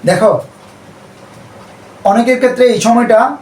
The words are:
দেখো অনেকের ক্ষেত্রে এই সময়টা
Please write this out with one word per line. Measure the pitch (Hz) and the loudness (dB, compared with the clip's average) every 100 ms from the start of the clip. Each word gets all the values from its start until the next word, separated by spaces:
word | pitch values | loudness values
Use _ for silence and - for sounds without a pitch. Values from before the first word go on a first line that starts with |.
দেখো | 247 - 214 - - - - - - - - - - - - - - - - - | -2 0 0 -2 -8 -20 -20 -20 -20 -20 -20 -20 -20 -20 -20 -20 -20 -20 -20 -4
অনেকের | - 208 233 247 | -2 0 0 0
ক্ষেত্রে | 254 247 247 | -2 0 0
এই | 214 | 2
সময়টা | 220 233 226 220 262 294 | 0 0 2 0 0 -6